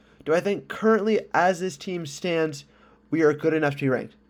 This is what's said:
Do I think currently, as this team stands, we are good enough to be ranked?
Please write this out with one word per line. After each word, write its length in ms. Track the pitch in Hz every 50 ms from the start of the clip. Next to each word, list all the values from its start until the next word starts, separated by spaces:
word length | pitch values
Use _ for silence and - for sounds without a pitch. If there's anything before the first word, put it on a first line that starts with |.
| _ _ _ - -
Do 100 | 147 156
I 60 | 175
think 300 | 165 202 202 160 139 -
currently, 500 | - - 202 220 226 208 196 220 214 - - - -
as 260 | 151 170 185 190 165
this 160 | 185 185 -
team 300 | - - 196 180 175 165
stands, 580 | 143 139 - - 180 170 160 160 160 147 - - _ _ _ _ _ _ _ _ _
we 120 | 147 165 156
are 100 | 147 147
good 200 | 147 160 160 156
enough 220 | 160 151 143 139
to 60 | -
be 80 | 143 135
ranked? 260 | 127 117 - - - _ _